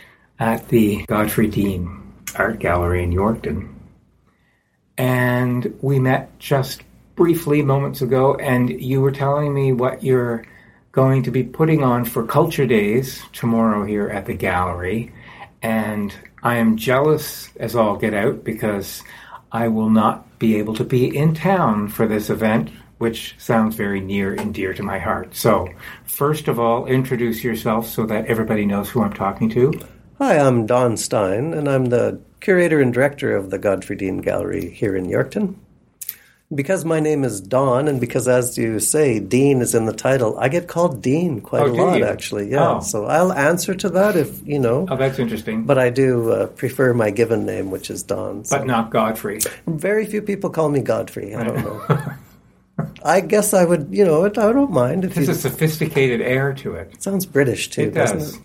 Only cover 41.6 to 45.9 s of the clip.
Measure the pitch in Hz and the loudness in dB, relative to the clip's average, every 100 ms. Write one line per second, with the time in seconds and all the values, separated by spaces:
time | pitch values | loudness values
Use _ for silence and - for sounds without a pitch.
41.6 | 127 120 - - 107 - - 107 101 135 | 2 2 2 4 2 -2 -6 -6 -2 2
42.6 | 165 120 - 110 110 147 185 139 143 180 | 2 2 -2 -4 0 2 2 2 2 2
43.6 | - 185 196 175 208 185 127 - - 143 | -2 -4 -2 2 2 2 0 -4 -4 0
44.6 | 120 127 185 131 135 131 117 110 - 110 | 2 0 0 0 -2 0 -4 -4 -6 -4
45.6 | 113 131 127 | 2 4 4